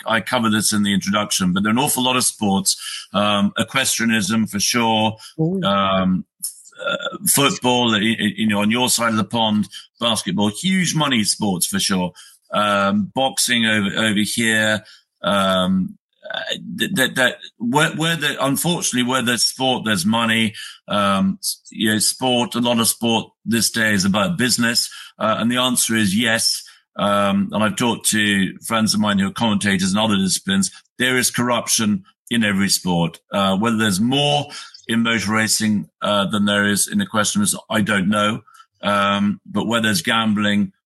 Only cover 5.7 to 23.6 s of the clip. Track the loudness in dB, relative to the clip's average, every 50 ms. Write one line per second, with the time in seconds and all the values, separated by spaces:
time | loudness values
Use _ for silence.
5.7 | 0 2 2 2 2 2 2 2 0 0 -2 _ _ _ -14 -14 -14 -14 -20 -20
6.7 | -16 -10 -6 -6 -6 -4 -6 -8 -10 -6 -4 -2 2 2 2 2 2 0 0 2
7.7 | 2 4 4 2 2 2 2 0 0 0 0 -2 -2 0 0 0 2 2 2 2
8.7 | 2 2 2 0 0 0 0 0 0 0 -2 -2 0 0 0 2 2 0 0 -2
9.7 | -6 -16 -20 -20 _ -4 -2 -2 -2 -2 -4 -4 -2 0 0 0 0 -2 -2 -2
10.7 | 0 0 0 0 0 0 0 0 0 0 0 0 -2 -2 -2 -2 -2 -2 -2 -2
11.7 | -2 -2 -2 0 0 -2 -2 -4 -6 -10 -20 -20 -20 _ _ -6 -4 -2 0 2
12.7 | 2 2 2 2 2 0 0 -2 -2 -2 -2 0 0 -2 -2 0 0 2 2 2
13.7 | 2 2 0 0 -2 0 0 0 0 0 0 -2 -2 -2 0 0 2 2 2 2
14.7 | 0 -2 -4 -8 -20 -20 _ _ _ _ -4 0 0 2 2 2 2 2 2 2
15.7 | 0 0 0 -2 -6 -14 _ _ _ _ -16 -12 -10 -10 -8 -8 -10 -10 -10 -10
16.7 | -6 -4 -4 -2 0 0 0 0 0 0 0 0 0 -4 -12 -20 -14 -8 -4 0
17.7 | 2 2 2 2 0 0 -2 -2 -2 -2 -2 -4 -2 -2 0 0 0 0 0 -2
18.7 | -2 -2 -2 -2 0 0 0 2 2 0 2 0 0 0 0 -2 -2 -2 0 0
19.7 | 0 0 0 0 0 0 2 2 2 2 2 2 2 2 0 0 -2 -6 -14 -16
20.7 | -18 -16 _ -2 0 2 2 2 2 2 2 0 -2 -2 -6 -10 -10 -10 _ -14
21.7 | -8 -4 -2 0 0 0 0 -2 -2 -2 -2 0 0 0 0 0 -2 -2 0 0
22.7 | 2 2 2 0 0 -2 0 0 0 0 -2 -4 _ _ -6 -2 -2 0